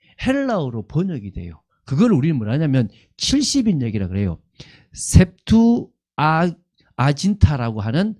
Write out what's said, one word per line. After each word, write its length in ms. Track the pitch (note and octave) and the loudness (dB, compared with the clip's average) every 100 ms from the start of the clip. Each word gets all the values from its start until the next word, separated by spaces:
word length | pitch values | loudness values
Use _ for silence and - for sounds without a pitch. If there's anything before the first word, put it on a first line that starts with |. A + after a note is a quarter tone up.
| _ - | _ -6
헬라어로 640 | - C#4 C4+ G#3 C3+ A2+ - | -2 -2 -2 -2 -4 -8 -6
번역이 440 | D3 F#3+ C#3+ G2+ | -4 -4 -6 -10
돼요. 300 | - F2 E2 _ _ - | -12 -14 -16 _ _ -6
그걸 260 | C3+ A#3+ | 0 2
우리는 240 | D#3 D#3+ C#3+ | 2 2 -2
뭐라 160 | G#2 | -2
하냐면 360 | C3+ D#3 C3 A2 - _ - | -2 0 0 0 -6 _ -8
칠십 500 | - C#4 C4 C#4 A3+ | -2 0 0 0 0
인역이라 400 | D#3 A#2 G#2 F#2 | -2 -2 -4 -4
그래요. 320 | F#2+ G2 D#2+ _ - - - _ | -2 -2 -4 _ -20 -20 -20 _
셉투아-, 1600 | - - E3 F3+ - - A3 A#3 A#3+ - _ _ - D3+ D#3+ F3 - _ _ _ - | -14 2 4 4 0 2 4 4 2 -4 _ _ -2 0 2 0 -4 _ _ _ -2
아진타라고 840 | C3+ C#3+ G3 G#3 - C#3 A#2 A2 | -2 0 -2 4 2 2 -4 -4
하는 340 | G#2+ C#3+ G#3+ | -4 -2 -2